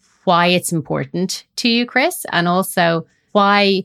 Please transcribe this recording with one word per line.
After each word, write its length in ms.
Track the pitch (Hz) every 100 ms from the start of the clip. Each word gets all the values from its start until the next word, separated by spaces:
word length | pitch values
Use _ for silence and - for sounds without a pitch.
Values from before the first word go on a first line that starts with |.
| _ _
why 240 | - 170 175
it's 240 | 180 -
important 760 | 165 - 151 139 175 185 - - -
to 120 | 247
you, 160 | 233 240
Chris, 400 | 254 311 - -
and 160 | 175 175
also 580 | 180 190 - 170 165 - _ _
why 500 | 208 202 202 202 196